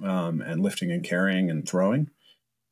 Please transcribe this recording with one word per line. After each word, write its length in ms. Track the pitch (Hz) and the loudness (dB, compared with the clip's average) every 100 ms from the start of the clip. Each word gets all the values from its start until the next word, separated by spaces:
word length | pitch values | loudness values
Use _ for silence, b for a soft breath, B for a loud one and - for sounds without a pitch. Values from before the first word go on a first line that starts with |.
um, 360 | 98 92 85 80 | -4 -2 0 -4
and 200 | - 82 | -4 -2
lifting 300 | 98 - 87 | -2 0 -2
and 100 | 85 | -2
carrying 480 | 82 90 95 92 92 | -2 2 2 2 0
and 160 | 78 - | 0 -2
throwing, 440 | 90 95 135 151 b b b _ _ _ | 2 2 2 0 b b b _ _ _